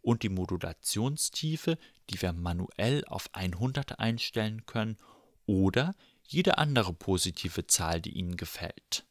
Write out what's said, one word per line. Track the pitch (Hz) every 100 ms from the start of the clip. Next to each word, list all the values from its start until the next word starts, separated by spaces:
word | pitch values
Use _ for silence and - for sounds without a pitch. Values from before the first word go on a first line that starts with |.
und | - 117
die | 107
Modulationstiefe, | 95 90 90 90 82 - 101 123 147 - - 156 160 - 160 - _ -
die | -
wir | 90
manuell | 85 87 87 92 - 110 139
auf | - - -
einhundert | - 92 87 127 139 131 -
einstellen | 113 113 - - 107 107 -
können, | 113 110 107 - - _ _ -
oder | 95 95 104 151 196 _ _ -
jede | 147 185 -
andere | 151 131 92
positive | 82 - 90 92 85 90 85 -
Zahl, | - 82 85
die | 82
Ihnen | - 87 90
gefällt. | 85 - 85 - _ - -